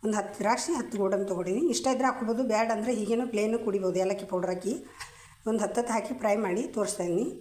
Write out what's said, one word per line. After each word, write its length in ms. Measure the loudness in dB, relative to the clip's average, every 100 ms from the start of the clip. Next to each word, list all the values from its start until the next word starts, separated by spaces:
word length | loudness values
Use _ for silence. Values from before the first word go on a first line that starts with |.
ಒಂದು 100 | 0 -2
ಹತ್ತು 180 | -2 -2
ದ್ರಾಕ್ಷಿ, 300 | 0 0 0 -2
ಹತ್ತು 180 | -2 0
ಗೋಡಂಬಿ 240 | 2 2 0
ತೊಗೊಂಡಿನಿ. 320 | -2 0 2 2
ಇಷ್ಟ 120 | 2 0
ಇದ್ರೆ 120 | 2 2
ಹಾಕ್ಬೋದು, 360 | 0 -2 0 2
ಬ್ಯಾಡ 160 | 2 2 0
ಅಂದ್ರೆ 160 | 0 -2
ಹೀಗೇನು 280 | 0 0 0
ಪ್ಲೇನು 260 | 0 2 2 0
ಕುಡಿಬೋದು, 320 | 0 2 2
ಏಲಕ್ಕಿ 220 | 2 0 -2
ಪೌಡರ್ 200 | -2 -2
ಹಾಕಿ. 200 | -2 -2 -4 -8 -16 -16 -16 -20 -8 -2
ಒಂದು 120 | 0
ಹತ್ತು 160 | 0 -2
ಹತ್ತು 140 | 0 -2
ಹಾಕಿ 180 | -2 -2
ಫ್ರೈ 120 | 0 2 2
ಮಾಡಿ 180 | 0 -2 -2
ತೋರಿಸ್ತಾ 280 | -2 -2 0
ಇದ್ದೀನಿ. 180 | 0 0 -6